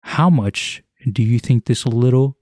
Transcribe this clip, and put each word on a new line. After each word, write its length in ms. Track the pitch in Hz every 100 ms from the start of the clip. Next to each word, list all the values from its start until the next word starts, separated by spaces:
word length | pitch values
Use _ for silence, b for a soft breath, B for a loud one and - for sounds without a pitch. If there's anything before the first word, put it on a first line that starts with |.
How 300 | - - 170
much 520 | 160 101 - - - _ _ 127
do 100 | 101
you 160 | 110 120
think 280 | - 120 -
this 180 | 117
little 540 | - 117 123 127 135 135